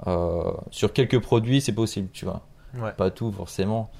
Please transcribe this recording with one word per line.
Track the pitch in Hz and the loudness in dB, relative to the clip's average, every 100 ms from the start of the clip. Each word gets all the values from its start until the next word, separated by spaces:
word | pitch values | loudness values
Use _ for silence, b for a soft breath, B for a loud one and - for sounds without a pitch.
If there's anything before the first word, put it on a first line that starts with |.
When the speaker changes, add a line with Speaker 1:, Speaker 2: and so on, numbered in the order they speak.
| - | 0
Speaker 1:
euh, | 87 87 85 - - - | 2 2 0 -2 -4 -6
sur | - 104 | -2 0
quelques | - 127 127 | 2 4 4
produits, | - 120 113 135 | 4 2 4 2
c'est | 139 | 2
possible, | 107 113 - 95 | 0 0 0 -6
tu | - | -6
vois. | 95 87 - - b 123 | -6 -6 -10 -20 b -8
Speaker 2:
Ouais. | 110 | -6
Speaker 1:
Pas | - 95 | 0 0
tout, | 92 117 | 0 -4
forcément. | 98 90 - 98 110 110 | -4 -8 -2 0 0 -2